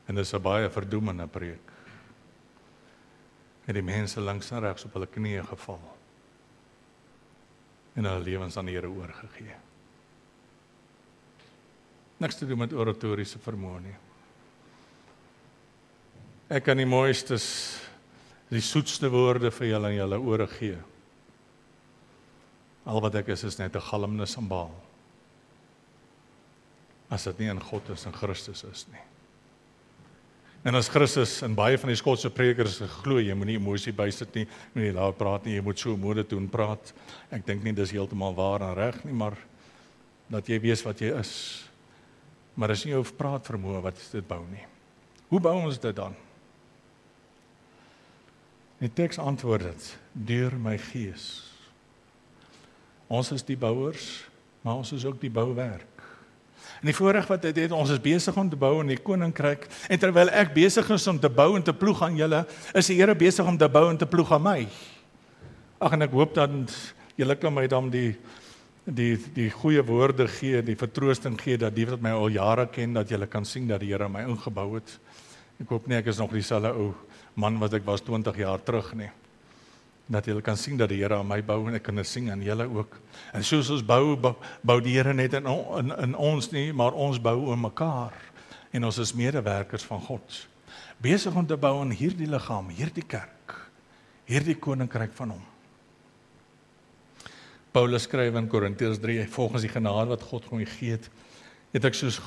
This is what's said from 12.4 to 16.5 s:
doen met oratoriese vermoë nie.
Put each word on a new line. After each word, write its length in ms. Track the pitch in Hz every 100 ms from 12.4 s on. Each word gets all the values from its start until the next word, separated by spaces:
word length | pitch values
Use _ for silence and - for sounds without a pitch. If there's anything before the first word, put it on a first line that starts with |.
| 139
doen 140 | 123
met 100 | 117
oratoriese 640 | 147 113 107 113 104 101 113
vermoë 400 | - 107 95 92
nie. 120 | 92 98 - _ - _ - _ - - - - - - _ _ - _ _ _ _ _ _ - - - -